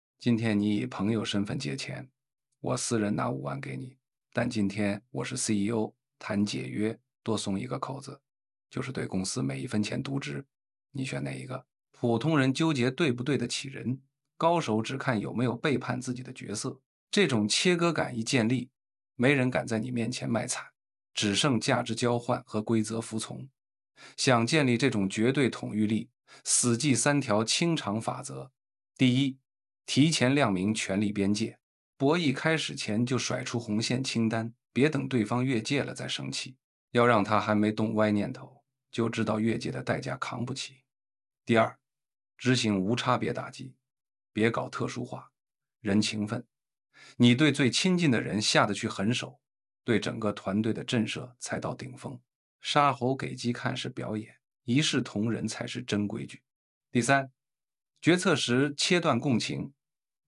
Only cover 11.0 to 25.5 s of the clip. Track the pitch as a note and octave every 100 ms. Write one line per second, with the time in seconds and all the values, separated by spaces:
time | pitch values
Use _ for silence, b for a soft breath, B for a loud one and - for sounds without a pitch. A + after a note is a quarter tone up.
11 | C3 C#3 C#3 C3 C3 C3 - _ _ -
12 | B2 A2+ D#3 D#3 C3 C3 D#3+ C#3 A#2+ C3
13 | E3 A#2+ B2+ B2+ A#2+ - C3+ C3+ A#2 C3+
14 | _ _ _ - E3 E3+ C3+ A2 A2+ C3+
15 | C3+ A2 - G#2+ B2 A#2+ D#3 B2 B2+ B2+
16 | B2 B2+ B2+ C3 - G#2 C3 - _ _
17 | - - F3+ A2+ G#2 - F#3 F3 E3+ D#3
18 | - B2 A2+ C3 A2 B2+ - _ _ _
19 | _ - B2 C#3+ B2+ - - A2 B2+ A#2+
20 | A2+ B2+ C3+ A#2 - - - _ _ _
21 | _ - G#2+ G2 D3+ A2+ - B2 A#2+ A2
22 | A#2+ A#2+ A#2+ A#2+ - G#2+ G#2+ A2+ G#2+ A2+
23 | - A2 - B2+ C3 _ _ _ _ _
24 | B B - A#2+ A#2 D#3+ C3 A#2+ B2+ A2+
25 | F#2+ G#2+ A#2 C3+ B2